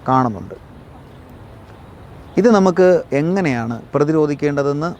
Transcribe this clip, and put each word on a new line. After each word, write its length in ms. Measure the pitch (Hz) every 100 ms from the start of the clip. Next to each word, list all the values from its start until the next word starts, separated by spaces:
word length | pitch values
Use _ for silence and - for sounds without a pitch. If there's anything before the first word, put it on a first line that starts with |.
| -
കാണുന്നുണ്ട്. 460 | 131 123 98 92 - - - - - - - - - - - - - - - - - - -
ഇത് 140 | 214
നമുക്ക് 520 | 208 190 175 185 175 -
എങ്ങനെയാണ് 680 | 139 160 196 170 120 113 117 -
പ്രതിരോധിക്കേണ്ടതെന്ന് 1000 | 143 147 156 151 143 147 143 139 143 165